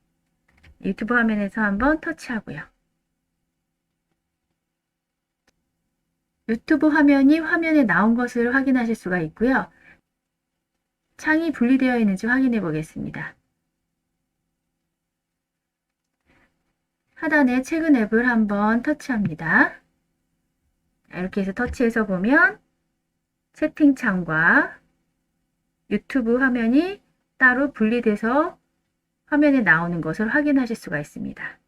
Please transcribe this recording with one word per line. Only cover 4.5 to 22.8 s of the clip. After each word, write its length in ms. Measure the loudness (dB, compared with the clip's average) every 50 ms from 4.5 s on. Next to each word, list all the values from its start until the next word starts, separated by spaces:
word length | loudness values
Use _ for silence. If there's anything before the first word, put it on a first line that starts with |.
| _ _ _ _ _ _ _ _ _ _ _ _ _ _ _ _ _ _ _ _ _ _ _ _ _ _ _ _ _ _ _ _ _ _ _ _ _ _ _ -6
유튜브 400 | -6 -4 -2 0 0 2 2 2
화면이 520 | 4 4 4 6 6 6 6 4 4 2
화면에 420 | 0 -2 -2 -2 0 2 2 4 4
나온 300 | 4 2 2 2 2 2
것을 400 | 0 -2 -2 -2 -2 0 0 0
확인하실 400 | 0 2 2 0 0 0 -2 -4
수가 240 | -4 -4 -4 -4 -4
있고요. 500 | -4 -4 -4 -2 0 0 0 0 -2 -6 _ _ _ -20 -20 _ _ _ _ _ _ _ _ _ _ _ _ _ _ _ _ _ _ _ _ _ _ _ _
창이 360 | -6 -2 0 0 0 0 -2
분리되어 460 | -2 0 0 2 2 2 2 2 2 2
있는지 280 | 0 0 0 -2 -2
확인해 340 | -2 0 0 0 0 0 -2
보겠습니다. 720 | -2 -4 -4 -6 -8 -8 -10 -12 -10 -10 -10 -10 -12 -14 -16 _ _ _ _ _ _ _ _ _ _ _ _ _ _ _ _ _ _ _ _ _ _ _ _ _ _ _ _ _ _ _ _ _ _ _ _ _ _ _ _ _ _ _ _ _ _ _ _ _ _ _ _ _ _ _ _ _ _ _ _ _ _ _ _ _ _ _ _ _ _ _ _ _ _ _ _
하단에 480 | -8 -4 0 2 2 4 2 2 -2
최근 340 | -2 -2 -4 -2 2 2 2
앱을 320 | 2 2 0 0 0 2 2
한번 540 | 2 0 0 0 0 0 0 0 0 0
터치합니다. 1000 | -2 -4 -4 -4 -4 -6 -4 -2 -2 -4 -4 -6 -4 0 2 2 2 0 -2 -10 _ _ _ _ _ _ _ _ _ _ _ _ _ _ _ _ _ _ _ _ _ _ _ _ _ _ -10
이렇게 260 | -10 -8 -6 -4 -4
해서 120 | -6 -4
터치해서 540 | -4 -6 -6 -6 -2 -2 -2 0 0 -2 -2
보면 540 | -2 -2 -2 0 2 4 4 4 2 0 -4 _ _ _ _